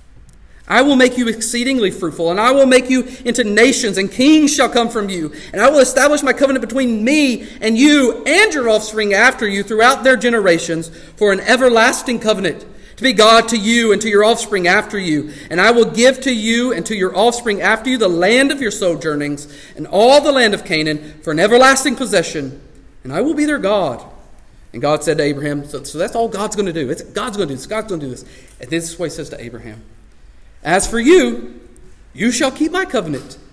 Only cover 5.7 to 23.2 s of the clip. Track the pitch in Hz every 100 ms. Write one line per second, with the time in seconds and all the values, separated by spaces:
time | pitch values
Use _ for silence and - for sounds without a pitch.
5.7 | 302 262 277 285 294 277 - 277 262 226
6.7 | 262 247 220 226 302 277 220 - - 220
7.7 | 226 294 294 247 - 262 339 427 302 233
8.7 | 214 - 214 208 196 247 247 214 196 196
9.7 | 214 240 269 254 247 240 233 190 165 170
10.7 | 165 165 - - - 208 190 202 247 262
11.7 | 226 240 254 - 226 214 208 180 - -
12.7 | - - - 262 202 214 226 226 233 202
13.7 | 233 226 202 220 208 214 226 - 202 175
14.7 | 202 214 202 180 151 - - - 170 208
15.7 | 240 202 180 247 262 269 233 220 233 254
16.7 | 170 165 214 180 180 240 233 226 202 185
17.7 | 220 240 254 196 170 185 247 277 277 226
18.7 | - 185 156 156 147 143 143 - - -
19.7 | - 156 185 240 285 294 269 226 196 -
20.7 | 156 156 151 - - - 151 202 247 262
21.7 | 262 294 233 233 196 165 160 131 - -
22.7 | - - - 127 156